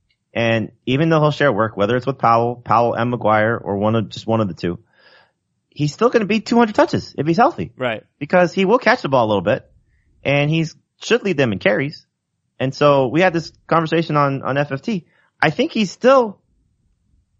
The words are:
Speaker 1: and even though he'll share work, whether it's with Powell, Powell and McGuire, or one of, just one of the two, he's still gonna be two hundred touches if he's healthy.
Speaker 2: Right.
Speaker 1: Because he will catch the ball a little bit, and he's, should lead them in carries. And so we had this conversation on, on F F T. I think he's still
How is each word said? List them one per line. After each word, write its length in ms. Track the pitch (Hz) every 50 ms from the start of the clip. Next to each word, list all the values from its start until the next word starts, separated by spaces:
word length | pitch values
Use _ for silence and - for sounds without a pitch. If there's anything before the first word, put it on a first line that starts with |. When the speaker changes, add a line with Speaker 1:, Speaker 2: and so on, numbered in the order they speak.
| _ _ _ _ _ _ -
Speaker 1:
and 380 | 104 117 113 113 113 104 - - _ _
even 240 | - 127 139 165 165
though 100 | 165 156
he'll 120 | 151 151
share 200 | 143 - 147 143
work, 240 | 107 98 110 107 -
whether 220 | 95 101 104 123
it's 80 | 127 123
with 120 | 143 135
Powell, 380 | - - 117 117 117 117 120 123
Powell 380 | 120 - - 107 117 120 117 -
and 180 | - 117 123 123
McGuire, 460 | 110 - 104 107 107 107 113 120 -
or 160 | - 85 101
one 180 | 98 104 107 110
of, 120 | 117 101
just 180 | 90 - - -
one 140 | 107 113 113
of 80 | 107
the 60 | 92 80
two, 260 | - - 87 87 - _ _ _ _ _ _ _ _ _ _ _ _ _ _ _ _ _ _
he's 240 | _ - 147 147 -
still 160 | - 214 254
gonna 160 | - 233 214
be 140 | 170 214 226
two 180 | - - 247
hundred 180 | 233 233 214 208
touches 380 | - 339 - - 98 - - -
if 100 | - 139
he's 100 | 160 165
healthy. 360 | 196 247 311 - - 175 - -
Speaker 2:
Right. 280 | - 127 123 110 101 - _ _ -
Speaker 1:
Because 340 | 147 147 185 180 180 165 -
he 100 | 190 196
will 160 | 185 226 -
catch 220 | - 214 240 -
the 80 | - 151
ball 160 | 135 127 117
a 20 |
little 140 | 107 104 98 85
bit, 260 | 101 127 - - _ _ _ _ _ _ _ _ _ _ _ -
and 260 | 135 139 143 147 151
he's, 280 | 160 165 160 151 - _ _ _ _ _
should 220 | - - - 254 -
lead 120 | 202 175
them 160 | 135 135 117
in 80 | 101 95
carries. 460 | - 190 214 175 139 147 165 - _ _ _ _ _ _ _ _ _ _ _
And 160 | - 131 135 135
so 340 | - 147 147 143 139 131
we 120 | 120 113 160
had 140 | 185 185 165
this 180 | 170 156 - - _ _
conversation 480 | - 160 165 165 156 160 165 160 - 151
on, 280 | 147 143 139 135 135 -
on 140 | - 131
F 140 | 143 147 143
F 100 | 139 135
T. 260 | - 240 220 180 - _ _ _ _ _ _ _ -
I 60 | 156
think 220 | 151 - 254 330
he's 180 | - 226 214 175
still 500 | - - - 247 269 269 240 214 190 _ _ _ _ _ _ _ _ _ _ _ _ _ _ _ _ _ _ _ _ _